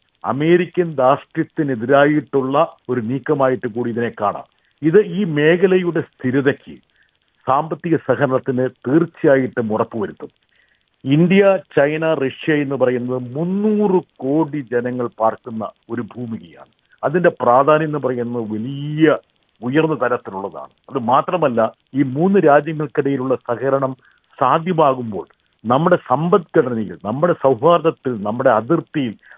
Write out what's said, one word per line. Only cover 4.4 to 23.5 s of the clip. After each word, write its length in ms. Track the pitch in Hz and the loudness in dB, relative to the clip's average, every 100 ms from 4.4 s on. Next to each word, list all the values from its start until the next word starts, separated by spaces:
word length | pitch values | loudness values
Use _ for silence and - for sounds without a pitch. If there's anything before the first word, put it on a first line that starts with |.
| - _ _ - | -10 _ _ -4
ഇത് 180 | 151 170 | 2 4
ഈ 240 | 208 170 | 4 0
മേഖലയുടെ 760 | 202 147 151 175 190 185 175 165 | -2 2 4 4 4 2 0 -4
സ്ഥിരതയ്ക്ക്, 800 | - _ 127 131 139 127 - - _ _ _ _ _ _ - | -6 _ -2 0 0 -2 -6 -20 _ _ _ _ _ _ -2
സാമ്പത്തിക 500 | 131 160 160 175 160 | 0 -2 -6 -2 -2
സഹകരണത്തിന് 720 | - 120 139 127 - 123 127 | 0 0 0 0 -2 -2 -4
തീർച്ചയായിട്ടും 1040 | - 123 147 170 - 156 135 127 110 113 | -4 0 0 0 0 2 2 2 -4 -2
ഉറപ്പുവരുത്തും. 560 | 107 113 120 98 - - _ _ _ _ _ _ _ | -2 -2 -4 -8 -10 -18 _ _ _ _ _ _ _
ഇന്ത്യ, 540 | 131 147 175 196 196 190 - - | 0 2 4 4 4 2 0 0
ചൈന, 380 | 143 156 160 | 0 0 -2
റഷ്യ 400 | 156 135 - - | 0 -2 -4 -2
എന്ന് 220 | 151 139 135 | 0 0 0
പറയുന്നത് 600 | 127 127 123 127 123 131 | 0 0 -2 -6 -6 -6
മുന്നൂറ് 680 | 170 190 214 208 208 185 - - | -4 -2 0 0 2 0 -2 -8
കോടി 500 | 131 147 151 147 120 | -2 0 -2 -4 -4
ജനങ്ങൾ 360 | 120 123 123 120 - | -4 -2 -4 -6 -2
പാർക്കുന്ന 500 | 110 107 - 113 101 - - | -2 -2 -8 -8 -10 -12 -12
ഒരു 120 | 113 | -8
ഭൂമികയാണ്. 680 | 113 110 120 110 87 76 - _ _ _ | -8 -10 -10 -10 -12 -20 -20 _ _ _
അതിന്റെ 260 | 127 165 170 - | -2 -2 -2 -2
പ്രാധാന്യം 460 | 120 123 139 156 160 | 2 2 4 2 0
എന്ന് 120 | 147 | -4
പറയുന്നത് 540 | 127 127 117 120 110 | -4 -4 -6 -6 -6
വലിയ 640 | 107 117 139 143 151 156 135 - _ _ _ | -6 -8 -8 -8 0 2 2 -2 _ _ _
ഉയർന്ന 320 | 117 139 160 | -4 0 0
തലത്തിലുള്ളതാണ്. 760 | 147 123 120 - 95 98 78 67 _ - | 0 0 -2 -6 -10 -8 -10 -18 _ -10
അത് 80 | 135 | -6
മാത്രമല്ല, 760 | 117 135 151 180 151 113 113 - _ | 0 2 2 0 0 0 -2 -2 _
ഈ 80 | 135 | -2
മൂന്ന് 360 | 139 127 175 196 | -2 0 2 4
രാജ്യങ്ങൾക്കിടയിലുള്ള 960 | 156 143 147 156 151 - 139 139 127 | 6 4 2 -6 -6 -4 -2 -2 -2
സഹകരണം 640 | 123 - | -4 -4